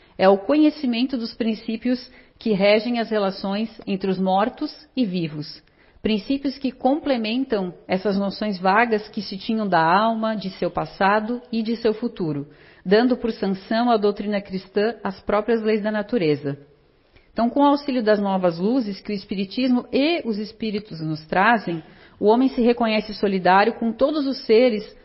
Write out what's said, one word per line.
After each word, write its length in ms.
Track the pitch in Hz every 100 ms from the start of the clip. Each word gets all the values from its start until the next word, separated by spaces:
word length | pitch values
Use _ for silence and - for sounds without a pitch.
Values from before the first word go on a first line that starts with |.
| _ -
é 100 | 190
o 100 | 196
conhecimento 800 | - 302 302 302 247 233 262 247
dos 160 | 226
princípios 760 | - 226 208 - 220 247 247 - - _ -
que 120 | 233
regem 480 | 190 202 220 240 233
as 100 | 214
relações 600 | 214 196 196 196 202 226 - -
entre 240 | 190 196
os 80 | 185
mortos 560 | 185 190 226 - 302 - - -
e 100 | 220
vivos. 580 | 180 160 151 151 - _ _ _ _
Princípios 560 | 208 214 - 277 277 -
que 140 | 254
complementam 1000 | - 262 302 302 247 214 240 269 208 180 - -
essas 300 | 185 208 196
noções 420 | 196 - 214 185
vagas 500 | 185 202 233 214 208
que 120 | -
se 160 | 196 190
tinham 300 | - 220 208
da 140 | 170
alma, 520 | 160 185 220 226 220 214
de 140 | 190
seu 180 | - 175
passado 720 | 170 156 - 196 214 214 247 -
e 120 | 226
de 120 | 220 233
seu 160 | 220
futuro, 540 | 214 233 220 165 143 139 - - - 185
dando 320 | 208 247 240
por 140 | 233
sanção 580 | 220 196 190 - 226 247
à 80 | 226
doutrina 420 | 202 208 208 208
cristã 560 | 196 190 - 208 220 240
as 160 | 196 190
próprias 400 | - 202 208 233
leis 200 | 220 214
da 100 | 208
natureza. 680 | 214 208 240 160 143 143 139 - _ _ _ _ _ _
Então, 160 | - 233
com 100 | 277
o 60 | 285
auxílio 360 | 285 285 254
das 160 | 208 208
novas 420 | 202 190 180 165
luzes 420 | 196 262 208 196
que 100 | -
o 20 |
Espiritismo 720 | 208 - 196 196 - 262 247 -
e 300 | 254 294 339 233
os 120 | 208
Espíritos 640 | 208 - 220 208 - 160
nos 240 | 156 156 -
trazem, 580 | 185 208 226 175 165 - - - -
o 100 | 202
homem 200 | 240 262
se 140 | 262
reconhece 520 | 233 240 226 214 214
solidário 600 | 202 202 190 180 190 214
com 180 | 226 226
todos 340 | 220 277 302 277
os 200 | 254 -
seres 500 | 214 254 208 - -